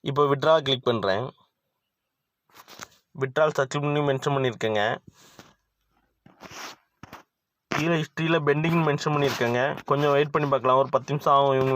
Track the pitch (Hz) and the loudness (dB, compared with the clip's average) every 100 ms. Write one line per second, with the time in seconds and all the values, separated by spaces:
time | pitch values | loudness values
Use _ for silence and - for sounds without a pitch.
0 | - 139 143 139 147 160 139 131 123 117 | -4 0 2 2 4 2 2 -2 0 -2
1 | 98 95 127 _ _ _ _ _ _ _ | 0 -2 -4 _ _ _ _ _ _ _
2 | _ _ _ _ _ - - - - _ | _ _ _ _ _ -20 -20 -20 -20 _
3 | _ - 131 131 156 147 131 147 147 147 | _ -8 -4 0 0 0 -2 -2 -2 -2
4 | 143 135 147 139 131 104 113 107 104 127 | 0 -2 -2 -2 -2 -2 -2 0 -2 -4
5 | - _ - - - _ _ _ _ _ | -10 _ -20 -20 -20 _ _ _ _ _
6 | _ _ _ _ - - - - _ _ | _ _ _ _ -20 -16 -16 -18 _ _
7 | - - _ _ _ _ _ - 160 170 | -20 -20 _ _ _ _ _ -2 0 -2
8 | 151 - 160 165 147 147 160 165 156 143 | -4 -6 -2 0 2 0 2 0 0 0
9 | - 147 143 120 117 120 135 - - 143 | -2 0 0 0 -2 0 -2 -4 -2 0
10 | 147 143 151 151 147 135 123 131 135 131 | 2 2 2 0 0 0 2 2 2 0
11 | - 143 147 139 139 135 131 | -2 -2 2 4 4 2 2